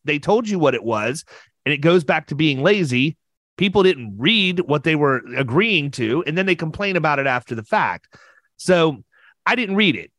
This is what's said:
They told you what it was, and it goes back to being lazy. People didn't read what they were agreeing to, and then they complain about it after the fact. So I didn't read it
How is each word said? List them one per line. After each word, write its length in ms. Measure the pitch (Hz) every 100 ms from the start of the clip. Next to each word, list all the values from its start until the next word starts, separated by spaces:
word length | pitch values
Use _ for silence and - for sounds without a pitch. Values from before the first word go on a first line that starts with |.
They 140 | 147 147
told 300 | 156 214 214
you 100 | 190
what 160 | 143
it 80 | 120
was, 420 | 107 107 113 151 - - _ _ 143
and 60 |
it 60 | 147
goes 260 | 160 180
back 240 | 151 160 -
to 60 |
being 280 | 143 156 131
lazy. 540 | 160 208 151 123 147 - _ _ _ -
People 260 | 196 196
didn't 320 | 185 147 113 98
read 440 | 151 220 185 180
what 240 | 175 147
they 120 | 160 156
were 240 | 143 127 120 127
agreeing 540 | 131 139 226 175 143
to, 340 | 131 110 143 151
and 120 | 165
then 80 | 190
they 80 |
complain 420 | 175 160 175 202 180
about 220 | 156 139
it 80 | 139
after 280 | 123 -
the 80 | 113
fact. 460 | 107 214 120 87 _ - - _ _ _
So 480 | - 175 160 120 - _ _ _
I 100 | 180
didn't 220 | 247 202 196
read 200 | 202 104
it 140 | -